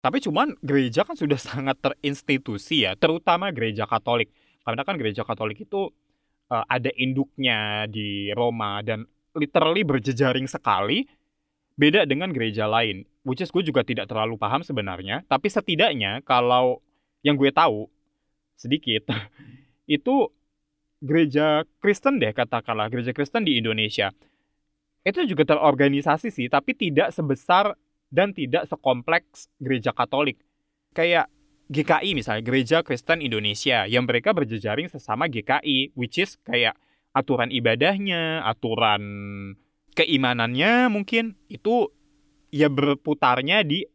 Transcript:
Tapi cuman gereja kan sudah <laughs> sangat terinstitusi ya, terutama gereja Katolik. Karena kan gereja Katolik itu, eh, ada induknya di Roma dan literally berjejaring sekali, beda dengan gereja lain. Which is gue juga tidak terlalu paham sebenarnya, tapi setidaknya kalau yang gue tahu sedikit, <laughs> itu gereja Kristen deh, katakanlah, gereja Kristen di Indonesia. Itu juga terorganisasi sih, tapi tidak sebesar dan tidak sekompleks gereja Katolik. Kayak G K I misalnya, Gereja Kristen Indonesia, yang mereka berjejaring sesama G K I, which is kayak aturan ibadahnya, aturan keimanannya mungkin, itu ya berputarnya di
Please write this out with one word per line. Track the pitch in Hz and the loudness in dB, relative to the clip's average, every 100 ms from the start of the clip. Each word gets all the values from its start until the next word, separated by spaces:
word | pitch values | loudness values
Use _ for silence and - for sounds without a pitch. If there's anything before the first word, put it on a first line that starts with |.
Tapi | 180 262 | 0 -2
cuman | 208 156 285 - | -2 0 0 -2
gereja | 135 139 127 123 | 0 2 2 0
kan | 208 330 | -2 -2
sudah | 151 135 | -2 -2
<laughs> | - | -4
sangat | 147 135 135 | -6 -4 -2
terinstitusi | 139 - 143 139 - 135 131 101 - 160 | -2 -2 -6 -6 -2 -4 -2 -10 -2 0
ya, | 98 | 0
terutama | 95 160 165 - 165 196 | 0 0 0 0 0 -2
gereja | 139 113 104 107 | -4 -4 -2 -2
Katolik. | 113 - 120 110 _ _ _ - | -2 0 0 -2 _ _ _ -6
Karena | 113 | -6
kan | 143 180 | -4 -4
gereja | 110 104 | -4 -4
Katolik | 113 110 110 104 | -6 -6 -6 -8
itu, | 110 196 190 _ _ _ _ _ _ | -8 -6 -6 _ _ _ _ _ _
eh, | 117 - | -4 -2
ada | 127 117 | -2 -2
induknya | - 131 131 139 - 131 113 107 104 107 | -4 -2 -2 -4 -2 -2 0 -2 -4 -6
di | 107 104 101 101 107 | -6 -8 -6 -6 -2
Roma | 120 117 104 101 | -2 -2 -4 -4
dan | 104 110 110 _ _ | -6 -6 -8 _ _
literally | 160 143 170 160 180 170 | -6 -2 2 2 2 0
berjejaring | 131 113 123 135 127 | 0 0 0 2 2
sekali, | 131 - - 95 101 165 269 _ _ _ _ _ _ - | -4 -4 0 0 2 -2 -4 _ _ _ _ _ _ 2
beda | 147 190 | 4 4
dengan | 156 135 185 135 | 2 0 -2 -2
gereja | 113 107 107 | -2 -2 0
lain. | 110 117 92 - _ | 2 0 -4 -12 _
Which | 131 127 | -6 -4
is | 185 | -2
gue | 180 | -2
juga | 160 131 | 0 0
tidak | 120 120 104 | 0 -4 -4
terlalu | 110 110 113 | -4 -4 -2
paham | 104 139 | -2 -2
sebenarnya, | 170 131 98 92 95 127 - | -2 -6 -6 -8 -6 -8 0
tapi | - 208 | 0 0
setidaknya | 214 202 160 208 139 101 117 | -2 -2 0 2 2 -4 -4
kalau | - 127 123 123 127 123 _ _ _ _ | 0 2 4 4 4 0 _ _ _ _
yang | 143 143 | 0 4
gue | 139 | 4
tahu | 139 160 107 110 _ _ _ _ _ _ _ | 6 4 2 -8 _ _ _ _ _ _ _
sedikit, | 123 151 - 107 - 110 101 _ - | -4 -2 0 -2 -2 -6 -8 _ -20
<laughs> | - _ _ | -20 _ _
itu | - 147 247 269 214 _ _ _ _ _ _ _ | -2 -2 2 2 0 _ _ _ _ _ _ _
gereja | 139 160 156 143 156 151 160 _ | 0 2 2 2 2 0 -2 _
Kristen | 208 196 269 269 | 0 2 0 2
deh, | 107 | 0
katakanlah, | 107 120 117 113 110 107 | 0 -2 -2 -2 -4 -2
gereja | 123 120 | -4 -4
Kristen | 123 143 233 | -4 -4 -2
di | 190 123 | 0 0
Indonesia. | 113 110 107 - 98 - _ _ _ _ _ _ _ _ | 0 -2 -2 0 -4 -4 _ _ _ _ _ _ _ _
Itu | 190 208 294 | -2 0 0
juga | 156 | 2
terorganisasi | 156 151 147 135 139 139 147 156 233 | 4 6 4 4 2 2 0 0 -2
sih, | - 120 | -6 0
tapi | 143 - | 0 0
tidak | - 190 143 220 | -2 0 2 0
sebesar | - 151 135 - 180 208 - _ _ _ | -2 -2 -2 4 4 4 -4 _ _ _
dan | 143 202 | 0 0
tidak | 185 131 147 - | -2 -2 -2 -2
sekompleks | 156 135 123 120 165 _ - - _ | -2 0 0 0 -2 _ -16 -16 _
gereja | 131 131 117 | -2 -2 0
Katolik. | - 120 139 147 - _ _ _ _ _ - | -2 -2 0 -2 -4 _ _ _ _ _ -2
Kayak | 170 170 - _ _ _ _ | 2 2 2 _ _ _ _
G | 143 | -2
K | 151 156 | 2 2
I | 196 156 | 2 -4
misalnya, | 110 107 | -2 -4
Gereja | 117 131 123 160 | 0 0 2 0
Kristen | 170 123 - 165 | 0 -6 0 -2
Indonesia, | 139 110 104 104 139 120 | 0 -2 -2 -2 2 2
yang | 98 123 123 | 2 0 2
mereka | 120 113 | 0 2
berjejaring | 185 131 110 107 113 180 | 0 -2 -4 -4 -4 -4
sesama | 143 - 110 165 | -12 -6 -2 -2
G | 117 | -4
K | 101 143 | -2 0
I, | 147 131 139 | 2 0 -2
which | - 120 - | -6 -4 -2
is | 185 - - | -4 -6 -2
kayak | 123 113 - _ _ _ | 0 2 -2 _ _ _
aturan | 135 131 123 120 | -4 0 0 0
ibadahnya, | 127 117 113 156 196 196 175 160 160 104 | 0 0 2 2 0 -2 -2 -2 -2 -4
aturan | 113 117 113 113 104 104 101 101 101 98 101 _ _ _ | -4 -4 2 2 2 -2 -10 -10 -10 -12 -14 _ _ _
keimanannya | - 165 143 127 120 117 123 185 240 254 | -2 2 2 2 0 -2 0 2 4 4
mungkin, | 208 196 226 226 - _ | 0 0 -2 -2 -10 _
itu | - 214 240 - _ _ _ _ _ _ | -4 0 2 0 _ _ _ _ _ _
ya | 143 151 | 2 2
berputarnya | 135 143 139 - 147 135 123 139 202 165 | 4 0 0 -2 2 2 2 2 0 2
di | 170 - | -2 -6